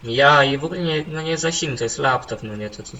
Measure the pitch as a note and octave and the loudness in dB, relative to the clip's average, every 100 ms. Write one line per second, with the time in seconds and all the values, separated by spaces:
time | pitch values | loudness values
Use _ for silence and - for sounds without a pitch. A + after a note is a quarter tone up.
0 | A#2 B2 C#3+ D3 C3+ C3+ D#3+ F3+ E3+ D#3 | -4 4 6 6 4 2 -4 -4 -2 -2
1 | D#3 D#3 D#3+ D#3+ E3 E3 D#3+ B2 A2+ - | -4 -6 -4 -2 -2 -2 -2 -2 -4 0
2 | C#3 B2 - A2 A2 G#2 G#2 - G#2+ B2+ | 0 0 -2 -10 -8 -8 -10 -10 -16 -14